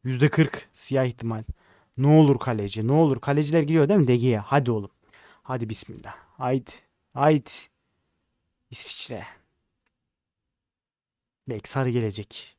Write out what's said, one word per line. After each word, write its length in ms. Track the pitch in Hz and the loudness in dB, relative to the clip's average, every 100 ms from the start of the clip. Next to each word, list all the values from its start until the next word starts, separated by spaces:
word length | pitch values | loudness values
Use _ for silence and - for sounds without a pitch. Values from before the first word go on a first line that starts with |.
Yüzde 260 | 131 127 143 | -6 0 2
kırk 400 | - 156 - - | 2 0 -2 -14
siyah 320 | - - 135 127 | -10 -2 0 -2
ihtimal. 380 | 117 117 110 - - _ _ _ - | -4 -8 -8 -10 -16 _ _ _ 0
Ne 100 | 139 | 6
olur 320 | 156 147 127 | 8 8 4
kaleci. 480 | - 110 101 107 113 | 0 -4 -4 -4 0
Ne 40 | |
olur. 300 | 147 160 131 | 2 2 0
Kaleciler 400 | - 143 147 165 | 0 -2 2 0
giriyor 280 | 147 160 143 | 2 2 4
değil 100 | 202 | 4
mi? 80 | 127 | 4
De 100 | 123 | 2
Gea. 260 | 127 110 101 | 2 0 0
Hadi 240 | 143 123 | 0 0
oğlum. 200 | 110 98 _ _ _ _ _ | -4 -6 _ _ _ _ _
Hadi 260 | - 127 113 | -10 -8 -4
bismillah. 460 | 110 - 123 - - _ _ | -6 -8 -14 -18 -20 _ _
Haydi. 340 | 127 131 - - _ _ _ | -2 -2 -4 -20 _ _ _
Haydi. 360 | 135 147 151 - - - _ _ _ _ _ _ _ _ _ _ | 0 2 2 -2 -14 -14 _ _ _ _ _ _ _ _ _ _
İsviçre. 560 | - - - - 110 - - _ _ _ _ _ _ _ _ _ _ _ _ _ _ _ _ _ _ _ _ - | -10 -8 -6 -6 -8 -14 -20 _ _ _ _ _ _ _ _ _ _ _ _ _ _ _ _ _ _ _ _ -12
Belki 200 | 110 - | -8 -4
sarı 200 | 139 127 | -2 0
gelecek. 680 | 120 110 101 104 - - | 0 -2 -6 -12 -16 -18